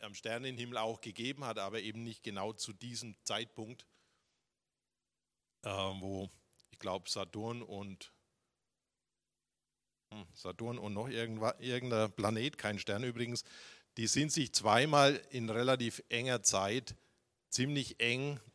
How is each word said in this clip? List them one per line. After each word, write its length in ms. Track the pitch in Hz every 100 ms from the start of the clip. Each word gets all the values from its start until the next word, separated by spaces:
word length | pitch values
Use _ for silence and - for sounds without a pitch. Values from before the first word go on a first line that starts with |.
am 140 | 107 101
Sternenhimmel 640 | 117 117 131 123 120 120
auch 240 | 110 110
gegeben 440 | 120 101 120 139 135
hat, 140 | 107
aber 220 | 98 110
eben 220 | 104 110
nicht 200 | 117 113
genau 280 | - 101 101
zu 220 | 110 -
diesem 420 | 98 120 117 117 98
Zeitpunkt, 640 | - 107 113 - 110 123 - _ _ _ _ _ _ _ _ _ _ _ _ _ _ _ _ _
äh, 60 | 107
wo, 600 | 98 95 95 95 95 95 - _ _ -
ich 80 | -
glaub, 280 | 98 92 -
Saturn 520 | - 95 107 113 120
und, 500 | 117 101 101 95 - _ _ _ _ _ _ _ _ _ _ _ _ _ _ _ _ _ _ _ -
hm, 140 | 107 90
Saturn 460 | - 92 90 117 120
und 140 | 104
noch 140 | 101 120
irgendwa-, 480 | 117 113 110 110 -
irgendein 520 | 123 123 123 113 107
Planet, 460 | - 104 110 131 -
kein 220 | 104 101
Stern 240 | - 101
übrigens, 400 | 127 117 120 120 - - - - _ -
die 100 | 113
sind 240 | - 151
sich 200 | 160 127
zweimal 720 | - 107 110 147 147 139 143 -
in 200 | 127 113
relativ 540 | 110 127 127 120 - -
enger 320 | 120 131 123
Zeit 540 | - 95 98 120 - - _ _ _ _ -
ziemlich 520 | - 131 147 127 -
eng 380 | 117 123 143 143 -